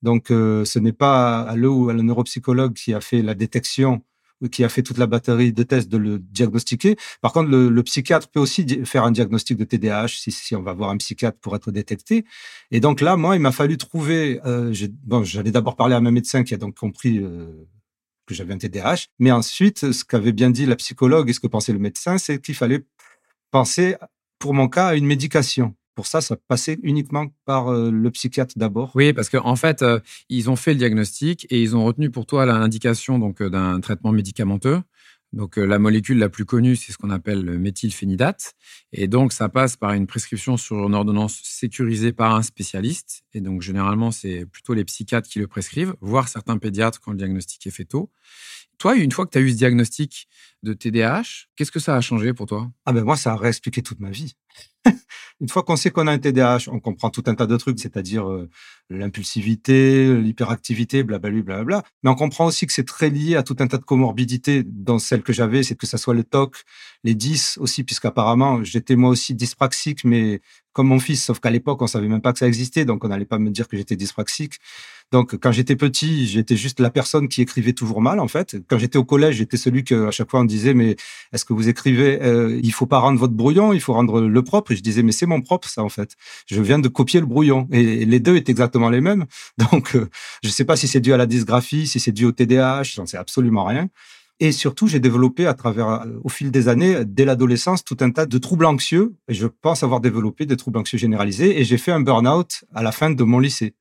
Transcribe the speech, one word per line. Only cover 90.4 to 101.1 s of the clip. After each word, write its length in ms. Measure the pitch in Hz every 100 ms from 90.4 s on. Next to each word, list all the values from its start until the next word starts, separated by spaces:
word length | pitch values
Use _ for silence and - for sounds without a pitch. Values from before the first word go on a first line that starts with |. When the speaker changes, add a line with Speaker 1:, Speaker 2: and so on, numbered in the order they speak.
Speaker 1:
je 40 | 110
sais 160 | -
pas 120 | 135 156
si 100 | 139
c'est 140 | 135
dû 120 | 120
à 40 | 131
la 100 | 123
dysgraphie, 640 | 120 113 120 120 147 151
si 100 | 127
c'est 140 | 120
dû 120 | 107
au 60 | 120
T 140 | 117 120
D 120 | 127
A 220 | 131 135
H, 140 | 135
j'en 120 | - 92
sais 100 | 90
absolument 480 | 90 - 123 107
rien. 240 | 95 123 185 _ - - _ _
Et 140 | 160
surtout, 340 | 135 143 127 214
j'ai 140 | 151
développé 460 | 127 120 127 127 175
à 80 |
travers, 340 | 123 120 107 110
euh, 320 | 113 117 117
au 60 | 117
fil 240 | - 139
des 160 | 131 123
années, 360 | 123 180 180
dès 200 | 110 98
l'adolescence, 600 | 135 127 127 120 - 185
tout 120 | - 131
un 120 | 127
tas 140 | 120 156
de 120 | 123
troubles 260 | 127 175
anxieux. 520 | 160 139 - 160 220 208 -
Et 80 |
je 140 | 110 113
pense 340 | - 160 165
avoir 180 | 135 127
développé 460 | 123 110 107 - 151
des 100 | 127
troubles 220 | - 117
anxieux 200 | 104 117
généralisés. 640 | 117